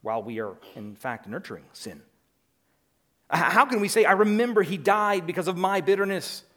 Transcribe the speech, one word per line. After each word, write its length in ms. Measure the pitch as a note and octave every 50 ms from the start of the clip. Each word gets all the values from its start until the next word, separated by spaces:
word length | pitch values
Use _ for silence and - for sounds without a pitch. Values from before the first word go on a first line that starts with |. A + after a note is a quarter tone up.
while 220 | - A2 A2 A#2 G#2
we 160 | A2 A#2 A2
are, 180 | A2 G#2 F#2 - - - -
in 200 | C3+ G#2+ G#2 G#2
fact, 320 | G2+ - C3 A#2+ A2+ - -
nurturing 380 | G#2+ D#3 F#3+ - G#2+ E2+ C#2+ - _
sin? 280 | - - G#2+ - - - _ _ _ _ _ _ _ _ _ _ _ _ _ _ _ _ _ _ _ _ _ _ _ _ _
H-, 100 | - D#3+
how 260 | F3 - E3+ G#3+ C4+
can 160 | C4+ B3 A3
we 80 | G3+ G3+
say, 160 | - A3+ G#3+
"I 80 | D3+ F#3+
remember 480 | F#3+ G#3 G#3+ G#3 G#3+ A#3 A#3+ A#3 G#3
he 160 | G3 D3+ F#3 F#3+
died 500 | C#3 G3 G3+ G#3+ G#3 G#3 G3+ G3 F3 D#3+
because 220 | F3 E3+ F3 D#3+
of 80 | F#3 E3+
my 240 | F#3+ F#3+ G3 G3
bitterness" 640 | E3+ D#3+ G3 G3 G3 G3 G3 F#3 - - - - - _ _